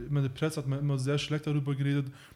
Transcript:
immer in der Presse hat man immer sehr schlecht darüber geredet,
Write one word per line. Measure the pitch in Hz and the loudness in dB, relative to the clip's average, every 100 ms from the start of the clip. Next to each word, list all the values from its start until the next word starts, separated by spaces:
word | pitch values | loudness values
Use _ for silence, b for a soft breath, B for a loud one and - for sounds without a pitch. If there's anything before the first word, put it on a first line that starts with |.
| - | -2
immer | 143 | 0
in | |
der | 135 | 0
Presse | 135 156 156 | 0 -2 0
hat | 135 | -2
man | 139 | 0
immer | 143 135 | 2 2
sehr | 131 143 | 2 0
schlecht | - 151 151 | 0 -2 0
darüber | 147 139 | 0 0
geredet, | 135 139 143 135 B B | 0 2 2 0 B B